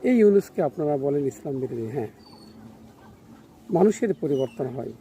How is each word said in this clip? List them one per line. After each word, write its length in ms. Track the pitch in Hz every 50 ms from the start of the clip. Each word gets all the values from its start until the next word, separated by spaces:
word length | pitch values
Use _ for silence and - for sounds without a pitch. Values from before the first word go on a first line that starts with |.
| -
এই 140 | 247 254
ইউনূসকে 460 | 233 220 208 202 202 190 - - - 175
আপনারা 340 | 143 - - 156 147 147
বলেন 300 | 143 135 143 139 147 143
ইসলাম 340 | 135 120 - - 156 139 131
বিরোধী। 260 | 127 120 113 117 113
হ্যাঁ, 220 | 110 117 143 113 104 - - - - - - - - - - - - - - - - - - - - - - - - - - - - - - - -
মানুষের 440 | - 165 185 214 208 - - 214 185
পরিবর্তন 520 | - - 151 143 131 131 127 - - 135
হয়। 260 | 127 120 120 120 117 117 117